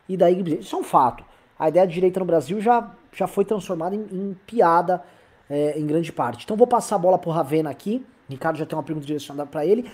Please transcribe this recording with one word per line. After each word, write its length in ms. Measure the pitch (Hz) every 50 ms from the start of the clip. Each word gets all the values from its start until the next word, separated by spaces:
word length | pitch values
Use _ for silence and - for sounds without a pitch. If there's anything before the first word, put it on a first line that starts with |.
| _ -
e 80 | 185
daí." 260 | 175 180 175 180 185 196 170 147 -
Isso 160 | 196 - -
é 20 | 381
um 60 | -
fato. 400 | - - 160 135 120 - - - _ _ _ _ _ _ _
A 100 | 156 156
ideia 180 | 151 175 190
de 60 | 185
direita 280 | 156 180 185 185 185 190
no 60 | 185
Brasil 340 | 170 170 160 131 135 190 220
já, 340 | 196 233 240 233 220 202 - _ _ _
já 140 | _ - 190
foi 180 | 180 - 202 202
transformada 500 | 196 226 196 175 - 185 165 160 180 202
em, 120 | 214 214 202
em 240 | 190 180 196 196 190 185 _
piada, 560 | - 220 240 190 165 165 175 175 180 180 175 - - - _ _ _ _ _ _ _
é, 280 | 143 147 147 151 143 156
em 80 | 151
grande 240 | 147 147 165 170 156
parte. 340 | - - 139 120 127 - -
Então 120 | - 220
vou 100 | 208 247
passar 300 | 240 240 226 - - 214
a 20 | 190
bola 200 | 170 180 185 175
pro 120 | - 170
Ravena 380 | 156 165 156 131 151 160 160 147
aqui. 360 | 135 - - 202 220 262 254 _ _ _ _
Ricardo 320 | - 135 127 - 160 156 143
já 60 | 151
tem 120 | 139 156
uma 60 | 156
pergunta 240 | 139 - 160 156 139
direcionada 420 | 143 151 147 143 - 143 143 143 143
pra 180 | - 156 151
ele. 180 | 175 208 240 240 -